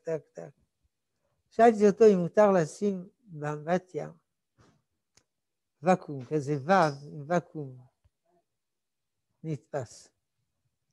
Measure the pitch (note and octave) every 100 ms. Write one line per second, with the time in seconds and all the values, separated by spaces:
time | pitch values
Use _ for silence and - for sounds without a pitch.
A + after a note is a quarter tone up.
0 | - D#3+ - - D#3 _ _ _ _ _
1 | _ _ _ _ _ - A#3 G#3+ G#3 -
2 | A3+ F#3 E3+ - G#3 F#3+ D#3 - G#3 F#3+
3 | F3 _ A3+ D3+ D3 D3+ D3 F3+ - D3+
4 | D#3 E3+ _ _ _ _ _ _ _ _
5 | _ _ _ _ _ _ _ _ D#3+ F3+
6 | - C#3 B2 D#3 C3+ D3 C#3 F#3+ D#3 C#3
7 | D3 D#3+ C#3+ F3 - D#3 C#3 B2+ B2 _
8 | _ _ _ _ _ _ _ _ _ _
9 | _ _ _ _ D#3+ D3 _ C#3+ A2+ -
10 | - _ _ _ _ _ _ _ _